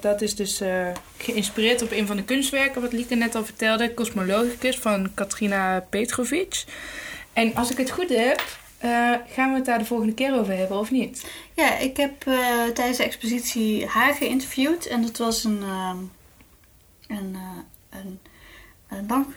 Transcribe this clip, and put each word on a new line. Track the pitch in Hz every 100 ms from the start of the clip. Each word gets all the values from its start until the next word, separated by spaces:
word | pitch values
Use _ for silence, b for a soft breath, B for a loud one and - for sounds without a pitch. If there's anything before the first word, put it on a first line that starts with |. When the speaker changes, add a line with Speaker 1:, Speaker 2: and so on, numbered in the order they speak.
Speaker 1:
dat | 208 208
is | 208 -
dus, | 196 -
eh, | 190 185 180 180 - -
geïnspireerd | - 220 196 - 220 240
op | 220
een | 214 202
van | 202
de |
kunstwerken | 196 269 269 277 269 262
wat | 240
Lieke | 233 240 240
net | 226 226
al | 214
vertelde, | - 220 220 233
Cosmologicus | 233 226 196 185 208 240 240 254 254
van | 220 202 190
Katrina | 208 202 - 208 196 185 185 185
Petrovic. | 196 226 - 240 320 381 - - B B B B B B
En | 233 226 233
als | 247
ik | 262
het | 262
goed | - 359
heb, | 233 247 - - - - -
eh, | 240 240 240 240 -
gaan | - 269
we | 262
het | 254
daar | 226
de | 220
volgende | 233 220
keer | 220 269 254
over | 196 185
hebben, | 190 196
of | 220
niet? | 262 - - - B B
Speaker 2:
Ja, | - 285 -
ik | 262 269
heb, | 277 277 269
eh, | 254 247 240 233
tijdens | 233 247 254
de |
expositie | - - 226 240 - 233 220 208 196
haar | 220 262
geïnterviewd | 285 269 254 - - 285 339 -
en | 233
dat | 226 -
was | 233 226
een, | 220 208
ehm, | 196 185 185 185 185 - - - - _ _ - _ _ -
een, | 208 190 185
eh, | 185 180 - - _ 196
een, | 196 190 - B B B B B -
een | 196 202
lang, | 262 277